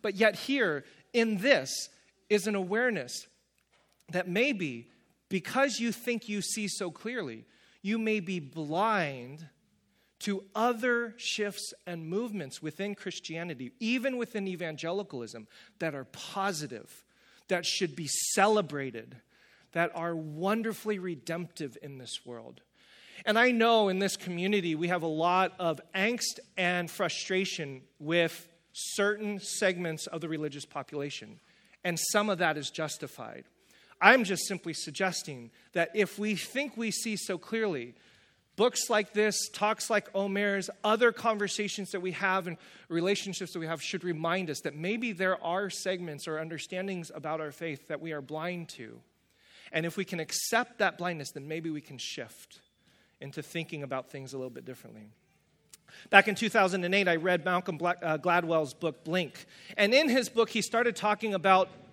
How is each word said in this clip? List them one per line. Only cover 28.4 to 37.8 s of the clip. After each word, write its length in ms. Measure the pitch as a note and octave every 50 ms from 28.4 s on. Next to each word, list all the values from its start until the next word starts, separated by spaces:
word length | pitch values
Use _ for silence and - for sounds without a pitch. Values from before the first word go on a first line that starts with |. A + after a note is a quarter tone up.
| - - _ _ _ _
certain 680 | _ - - - - - G3+ G3+ G#3+ G#3 G#3+ G#3 G#3 F#3+
segments 680 | - - - - G#3+ F#3 F3+ F3 F3+ E3 D#3+ D#3 -
of 140 | - - D#3+
the 80 | D#3+ D#3+
religious 360 | D#3+ D#3 D3+ D3 C#3 D3 C3+
population, 760 | - - D3 C3 - D3 D3 C#3 C#3+ - - - G#2+ A2 - _ _ _ _ _ _ - _
and 160 | - F3+ E3+ D#3+ - -
some 180 | - G#3 G#3 G#3+
of 80 | G3 E3
that 180 | F3+ D#3+ D3+
is 140 | D3 C3+ -
justified. 760 | - - D#3 D3 - - D#3 C3 - - A#2+ A2 - - - _ _ _ _ _ _ - - _ - _
I'm 220 | F3 G3 B3 C4
just 240 | A3 F3+ G3 - -
simply 260 | - G3 F3 - E3
suggesting 800 | D3+ - - E3 C#3 - F#3+ F#3 - - - - C#3 B2 A#2 A#2 _ - - _
that 180 | _ F3+ E3+ - -
if 240 | G#3+ G3+ - - -
we 180 | G#3 G#3+ G#3
think 400 | D#3+ - - - C4 C#4+ C4+ -
we 160 | A3 A#3 A3
see 240 | - - - A#3 G#3+
so 220 | F#3 - - F#3+ F3
clearly, 580 | - - A3 A3+ A3 G3+ E3 C3